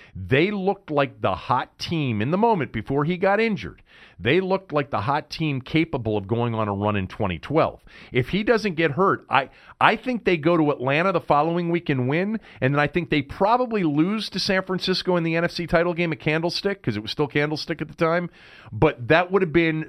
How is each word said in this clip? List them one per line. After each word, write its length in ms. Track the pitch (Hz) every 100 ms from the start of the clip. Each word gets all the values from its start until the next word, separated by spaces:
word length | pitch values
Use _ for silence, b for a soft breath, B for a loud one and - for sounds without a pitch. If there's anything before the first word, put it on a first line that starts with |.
| B
They 360 | 90 92 131 196
looked 400 | 208 185 196 -
like 300 | 143 139 110
the 140 | 107
hot 440 | 92 - 127 - -
team 440 | - 170 135 107
in 80 | 120
the 80 | 185
moment 340 | 233 202 120
before 320 | 117 - 139
he 120 | 147 180
got 200 | 190 208
injured. 440 | 226 170 87 - B B B -
They 220 | 101 175
looked 320 | 185 190 190
like 180 | 147 139
the 120 | 110
hot 260 | 104 147 -
team 320 | - 156 135
capable 560 | - 156 165 139 110 107
of 100 | 95
going 280 | 117 120
on 140 | 113 104
a 60 |
run 220 | 101 104 104
in 100 | 92
twenty 320 | - 101 82
twelve. 420 | - 156 113 - - B B
If 180 | 127 123
he 120 | 196
doesn't 320 | 214 226 214
get 180 | 156 165
hurt, 340 | 139 190 127 -
I, 220 | 127 135 B B -
I 180 | 139 220
think 280 | 254 240
they 140 | 196 175
go 180 | 151 175
to 140 | 147
Atlanta 420 | 135 127 147 190
the 80 | 175
following 480 | - 147 160 170 170
week 200 | 170 165
and 180 | 135 123
win, 320 | 156 202 220 B B
and 120 | 131
then 60 | 143
I 60 | 147
think 240 | 175 165
they 100 | 151
probably 640 | - - 196 247 247 220
lose 460 | 165 147 170 214 196
to 80 | 190
San 220 | - 190
Francisco 540 | 185 185 - 185 180 175
in 60 |
the 140 | 165 165
N 80 |
F 60 | 170
C 140 | - 165
title 260 | 170 175
game 200 | 165 170
at 60 | 156
Candlestick, 640 | 160 151 170 - 196 196
'cause 140 | - 104
it 60 |
was 80 | 107
still 180 | - 143
Candlestick 540 | 147 147 151 - 160
at 60 | 151
the 60 |
time. 360 | - 165 170 175 B B B B
But 340 | 110 151 - 117
that 220 | 160 180
would 120 | 190
have 100 | 180
been 340 | 165 165 156